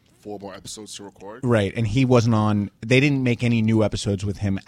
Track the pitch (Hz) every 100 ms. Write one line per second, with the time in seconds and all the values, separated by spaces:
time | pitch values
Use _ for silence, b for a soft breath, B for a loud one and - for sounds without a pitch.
0 | _ _ 104 101 98 95 - - 104 -
1 | 101 - 95 117 127 117 98 - 113 120
2 | 127 123 117 110 107 104 101 - 113 127
3 | 147 135 127 113 120 117 110 110 101 104
4 | 110 98 98 90 101 95